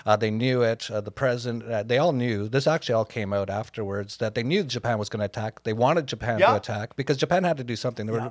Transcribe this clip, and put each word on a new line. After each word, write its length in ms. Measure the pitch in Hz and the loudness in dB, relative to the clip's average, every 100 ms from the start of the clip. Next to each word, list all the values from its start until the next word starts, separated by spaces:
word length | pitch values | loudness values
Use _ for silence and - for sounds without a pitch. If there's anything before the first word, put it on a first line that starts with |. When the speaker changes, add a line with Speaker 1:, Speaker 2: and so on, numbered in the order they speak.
| 110 | 2
Speaker 1:
Uh, 80 | 104 | 4
they 140 | 110 | 4
knew 320 | 110 127 127 | 0 0 2
it. 260 | 113 113 - | 2 0 -4
Uh, 100 | 110 | -4
the 100 | 104 | -6
president, 520 | - 131 120 120 117 113 | -2 0 0 -4 -6 -4
uh, 120 | 113 | -4
they 140 | 107 123 | 2 2
all 140 | 170 | 4
knew. 360 | 131 120 104 107 | 2 0 0 0
This 180 | 135 151 | 2 2
actually 260 | 156 - 113 | 0 2 0
all 80 | |
came 280 | 110 117 98 | 0 -4 -2
out 160 | 101 95 | 0 0
afterwards, 680 | 101 - - 98 101 101 - | -4 -6 -6 -4 -4 -6 -4
that 160 | 110 113 | -2 -2
they 60 | |
knew 180 | 120 190 | 0 0
Japan 360 | 151 117 120 113 | 0 -4 -2 -2
was 100 | 104 | -2
gonna 160 | 107 | -2
attack. 400 | 101 - 107 - | -4 -2 -6 -6
They 80 | 113 | -4
wanted 340 | 110 127 170 139 | 2 4 4 0
Japan 300 | 110 117 113 | -4 -2 4
Speaker 2:
Yeah. 120 | 202 | 4
Speaker 1:
to 60 | - | 4
attack 380 | - 104 110 - | -2 -6 -6 -6
because 200 | 135 135 | -2 0
Japan 260 | 147 180 | 2 2
had 140 | 180 147 | 2 -2
to 80 | |
do 100 | 120 113 | -4 -4
something. 300 | 127 120 110 | -4 -4 -4
They 60 | |
were 60 | 113 | -2
Speaker 2:
Yeah. 120 | 117 | -4